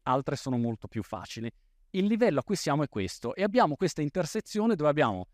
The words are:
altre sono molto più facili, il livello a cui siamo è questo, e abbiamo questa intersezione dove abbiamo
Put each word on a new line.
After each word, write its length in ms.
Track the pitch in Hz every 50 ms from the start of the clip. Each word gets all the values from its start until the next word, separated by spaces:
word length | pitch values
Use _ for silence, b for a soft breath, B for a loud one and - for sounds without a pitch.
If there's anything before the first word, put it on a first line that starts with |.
| _
altre 320 | 135 127 135 135 - 147
sono 220 | - - 135 127 120
molto 280 | 117 117 113 - -
più 160 | 101 - 113
facili, 480 | 101 - - - - - - 113 113 117 - _ _ _ _ _ _ _ -
il 120 | 190 190
livello 340 | 208 233 214 247 214 156 135
a 20 |
cui 140 | - - 208
siamo 260 | 170 - 156 143 151
è 60 | 147 -
questo, 460 | - 107 95 87 - - - 117 -
e 80 | -
abbiamo 340 | 190 214 202 247 220 160 147
questa 260 | - 190 170 - -
intersezione 720 | 151 147 - 185 170 151 - 180 - - - 214 208 233 220
dove 160 | 156 151 151
abbiamo 380 | 143 151 143 117 101 90 90 -